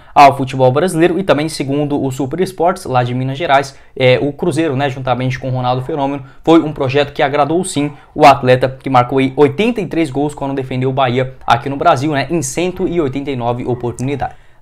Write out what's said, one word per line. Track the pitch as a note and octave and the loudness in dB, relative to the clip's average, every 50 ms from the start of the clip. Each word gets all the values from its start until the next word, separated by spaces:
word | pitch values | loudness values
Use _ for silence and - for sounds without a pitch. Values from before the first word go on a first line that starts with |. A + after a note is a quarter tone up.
| - - - | -12 2 6
ao | D3 C#3+ C3+ B2+ | 8 8 8 6
futebol | C3+ C3+ C3 C3+ C3 B2+ B2+ | 4 -2 -4 0 2 2 2
brasileiro | B2+ D3 F3 F#3+ D#3+ D#3+ E3 F3+ D#3+ F#3+ | 2 2 0 0 2 2 2 2 2 0
e | G3 | 0
também, | E3+ C#3 C#3+ D3+ D#3+ | 0 0 0 -2 -4
segundo | - - C#3+ C3 C#3 D3 D3+ C#3 C#3+ C#3 | -4 -6 -4 -2 -2 -2 -2 -2 -2 -2
o | C3+ C3+ | -2 -2
Super | C3 C#3 C#3 C3 D#3+ E3+ | -4 -4 -4 -4 -2 -4
Esportes, | F#3+ F#3+ - - D#3+ F3+ F#3 F#3 - | -4 -4 -2 0 0 0 0 -2 -4
lá | C3+ B2+ B2+ B2 | -2 0 0 0
de | A#2+ B2 | 0 -2
Minas | B2+ C3 C3 C3+ | -4 -4 -4 -4
Gerais, | C#3+ F3 D3 C3+ C#3 C#3+ - - - - - - | -4 0 2 2 2 2 -2 -10 -20 -20 -12 -4
é, | - C3 B2+ B2+ - | 2 2 4 4 4
o | C3+ C#3+ | 0 -2
Cruzeiro, | - - F#3 F3 C3 D#3 E3 D#3+ C3 | -4 -4 -4 -2 0 0 0 0 0
né, | C3 C#3+ C#3 | -2 -2 -2
juntamente | C3 C#3 B2+ B2+ B2 B2 B2+ C3 C3 | -4 -4 -4 -4 -2 -2 -2 -4 -4
com | C3 - C3 | -4 -6 -6
o | |
Ronaldo | B2+ B2+ B2 B2 B2+ C3 | -4 -2 -2 -2 -2 -2
Fenômeno, | B2+ - D#3+ D3 C#3 C#3 C#3+ C#3 C3+ - - - - | -4 -4 -4 -4 -2 -4 -4 -6 -10 -14 -20 -2 2
foi | D#3+ E3 E3 | 4 4 4
um | C#3+ D#3 | 4 2
projeto | D3 - C#3 B2+ C3+ D3 C#3 C3+ | -2 -4 -4 0 0 0 -2 -2
que | - - | -2 -2
agradou | D3+ C#3 C#3 D3 C#3+ C#3 E3 F3+ F3 | -2 0 0 0 0 0 0 -2 -4
sim | - - C#3+ D3 D3 C#3+ - - - - | -4 -4 -2 -4 -4 -6 -10 -20 -10 2
o | D3+ D3+ | 6 6
atleta, | C#3+ C3+ C3 C3 B2+ B2+ B2+ C3+ C3 C3 - | 6 6 6 4 4 4 4 2 -2 -4 -6
que | - C3+ | -4 0
marcou | C3+ B2 B2 - C3 C3+ | 2 2 2 2 2 0
aí | C3+ C3 C3 | 0 0 2
oitenta | D3 D3 C3+ C3 F#3+ G#3+ B3 A#3+ A3 | 2 2 2 2 2 0 0 0 -2
e | F3+ | -4
três | C3 D3+ E3 D#3+ C3+ | -4 -2 -2 -2 -2
gols | B2+ C#3 D3 D3 - | -2 -4 -4 -4 -6
quando | - C#3+ C#3 C3+ | -6 -8 -6 -6
defendeu | C#3 C3 - C3 B2+ B2+ C3 | -6 -6 -6 -4 -2 -2 -2
o | C3 | 0
Bahia | C#3 C3+ B2 A#2+ C3 B2+ C3 - - - | 0 0 0 0 0 -2 -4 -6 -6 -2
aqui | - A#2+ A#2+ - | 0 0 0 0
no | C#3+ C#3 | -4 -4
Brasil, | C#3+ D#3+ - D#3 A#2+ C#3 D#3 D3 | 0 2 2 2 2 0 -2 -2
né, | C3+ C3+ C#3 | -2 -2 -2
em | E3+ E3 | -4 -4
cento | C#3 - - E3 F3 F#3 F3+ F#3 F#3+ | -4 -4 -4 -4 -4 -2 -2 -4 -4
e | D#3 E3+ F3 | -2 -2 -2
oitenta | D3+ C3 B2+ C#3 C#3 C#3+ | -2 -2 -2 -4 -6 -6
e | C3+ | -4
nove | A#2+ A#2 A#2+ A#2+ B2 - | -4 -2 -2 -4 -2 -2
oportunidades. | - B2 B2 - A#2+ - - B2 C3+ C#3+ B2+ F2+ - - - - - - - | -4 -4 -4 -4 -6 -6 -4 -4 -4 -4 -4 -6 -8 -10 -12 -20 -20 -20 -10